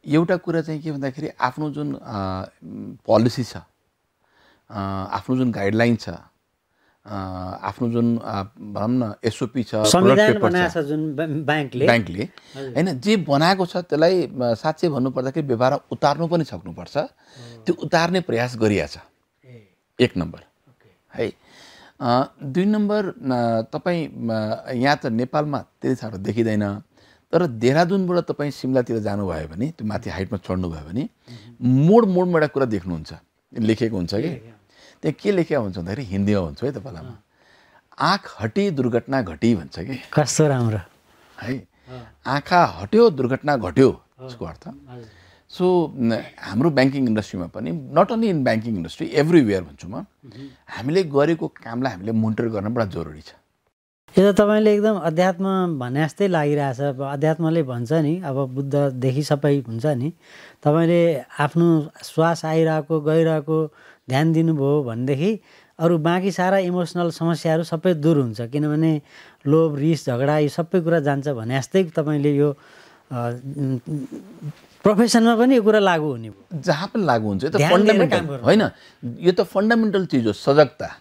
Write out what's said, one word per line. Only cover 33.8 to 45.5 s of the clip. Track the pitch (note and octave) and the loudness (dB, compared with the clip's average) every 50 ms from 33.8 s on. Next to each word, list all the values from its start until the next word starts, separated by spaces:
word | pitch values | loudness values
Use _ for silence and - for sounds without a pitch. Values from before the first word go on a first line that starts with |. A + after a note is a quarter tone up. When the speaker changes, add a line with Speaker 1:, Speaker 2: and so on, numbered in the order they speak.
| A#2 A2 A2+ | 0 -2 -2
Speaker 1:
हुन्छ | F#2+ F2 E2 G2 | -4 -4 -4 -4
कि? | G#2 | -4
Speaker 2:
के | C3+ | -4
लेखेको | E3+ D3+ - G#2+ | -4 -8 -10 -14
हुन्छ? | A#2 A2+ _ _ _ _ _ - - _ _ | -20 -20 _ _ _ _ _ -20 -20 _ _
Speaker 1:
त्यहाँ | - D#3+ C#3+ - | -6 -6 -6 -2
के | - G3+ | -2 0
लेखेको | G3+ F3+ D#3+ - D#3 C#3 | 0 0 0 0 0 -2
हुन्छ | A2 G2 F2+ | -2 -4 -6
भन्दाखेरि | F#2 E2+ F#2 G2 - C3+ | -6 -6 -6 -6 -8 -6
हिन्दीमा | F#2+ F#2+ G2 G2+ G#2 G#2 G2+ | -4 -2 0 2 2 2 2
भन्छु | F2+ D#2+ C#2+ - A#2 | 0 -4 -6 -6 -6
है | C#3 | -6
तपाईँलाई | D3+ - G2+ - F2 D#2+ D#2 | -6 -8 -12 -12 -14 -14 -16
म। | |
Speaker 2:
अँ। | - A#2+ - _ _ _ _ _ _ _ _ _ _ _ _ _ _ - - | -16 -18 -20 _ _ _ _ _ _ _ _ _ _ _ _ _ _ -6 -2
Speaker 1:
"आँख | C3+ E3 F#3+ G3+ - - - - | 0 0 0 -2 -4 -14 -10 -6
हटी | G#2 A2+ - G3+ G3+ G3+ | -6 -2 0 0 0 0
दुर्घटना | D#3+ C3+ B2 A#2+ A#2 A#2 - - C3+ C3+ | 0 0 0 0 0 0 -2 0 -4 -4
घटी" | A2+ F2+ D#2+ D2+ - A#2 A#2 | -2 -4 -4 0 2 2 2
भन्छ | F#2 D2+ C2+ - E2 | 2 -2 -10 -12 -12
कि? | E2+ G#2+ C3+ B2 - - - | -10 -10 -10 -12 -12 -2 0
Speaker 2:
कस्तो | D3+ D3 A#2+ - - D#3 | 0 0 2 2 2 2
राम्रो। | D3 C3+ B2+ A#2+ A2+ G#2+ G2+ E2+ - _ _ _ _ _ _ _ _ _ - | 2 2 2 0 0 -2 -4 -6 -12 _ _ _ _ _ _ _ _ _ -12
Speaker 1:
है। | - A2+ C3+ | -8 -8 -8
Speaker 2:
अँ। | B2+ - _ _ _ _ B2+ B2+ B2 A#2 - _ _ _ | -8 -10 _ _ _ _ -18 -18 -18 -18 -20 _ _ _
Speaker 1:
आँखा | A#2 C3+ C#3+ - - F3+ F3 E3+ | -4 -4 -4 0 2 4 4 4
हट्यो | A2+ F2 E2 G2 G#2 - A3 A#3+ A#3 | 4 0 -8 -6 2 4 6 6 6
दुर्घटना | D#3 C3 B2+ A#2 C3 C3 - D3 D3 | 4 2 0 0 -2 -2 0 0 0
घट्यो, | B2 G2+ F2+ F2 - C3+ A#2+ E2+ - _ _ _ _ | 0 -2 0 4 6 6 6 6 0 _ _ _ _
Speaker 2:
अँ। | B2+ | -18
Speaker 1:
यसको | C3 B2 A2+ G2 | -18 -12 -12 -12
अर्थ। | E2 D#2 - - | -12 -12 -14 -18
Speaker 2:
हजुर। | - - - C#3+ C3 A#2+ A#2+ A2+ G#2+ - - - - _ _ _ _ | -18 -18 -18 -20 -20 -20 -20 -20 -20 -20 -20 -20 -20 _ _ _ _